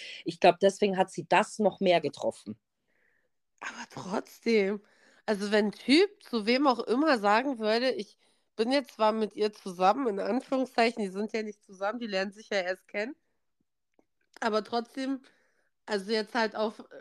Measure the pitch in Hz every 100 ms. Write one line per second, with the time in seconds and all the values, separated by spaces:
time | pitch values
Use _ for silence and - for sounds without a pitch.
0 | - - - - 185 175 196 - 202 185
1 | 185 - - 180 214 - 208 - 190 170
2 | 147 - 113 - - 107 _ _ _ _
3 | _ _ _ _ _ _ - 240 240 -
4 | 180 202 - - 233 226 190 208 - _
5 | _ _ - 208 202 214 208 - - 294
6 | 392 - - 233 202 254 285 240 - 240
7 | 320 247 202 214 262 240 214 226 262 214
8 | 208 _ _ _ _ - 226 277 254 -
9 | 214 220 208 - 214 208 202 175 185 226
10 | 254 196 190 240 - 262 254 - 226 240
11 | 196 190 214 220 214 208 _ 185 196 233
12 | 226 190 196 202 220 202 180 185 _ 208
13 | 233 311 _ _ _ _ _ _ _ _
14 | _ _ _ - 240 214 208 233 233 -
15 | 262 269 - _ _ _ _ _ - 208
16 | 190 220 214 240 220 220 220 - - 139